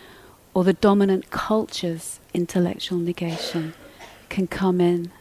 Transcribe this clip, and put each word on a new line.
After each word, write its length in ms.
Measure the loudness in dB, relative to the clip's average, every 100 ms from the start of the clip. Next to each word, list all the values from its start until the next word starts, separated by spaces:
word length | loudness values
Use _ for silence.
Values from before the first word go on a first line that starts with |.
| -20 -20 -20 -20 _
or 100 | 0
the 100 | 2
dominant 580 | 4 4 6 4 2 -2
culture's 880 | -6 -2 0 -2 -4 -6 -6 -10 -16 -6
intellectual 680 | -4 0 2 0 -2 -4 -2
negation 720 | -2 -4 -4 -6 -6 -6 -6 -10 -20 -20 -20 -20 -8
can 160 | -4 -2
come 340 | 0 2 4
in 300 | 4 2 -2 -10